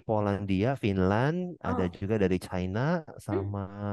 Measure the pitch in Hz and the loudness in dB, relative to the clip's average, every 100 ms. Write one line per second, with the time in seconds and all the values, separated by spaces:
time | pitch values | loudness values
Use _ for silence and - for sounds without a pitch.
0 | - 107 101 101 98 95 117 135 107 95 | 2 0 2 0 0 2 2 0 0 4
1 | 92 104 143 180 180 165 92 92 90 - | 4 4 2 0 -6 -6 -4 -2 -2 -2
2 | 98 110 92 92 - 92 92 107 143 175 | -2 2 4 2 -2 -4 -2 0 0 0
3 | 151 - - 101 98 101 95 101 104 | -4 -12 -4 -2 -2 -4 -6 -6 -4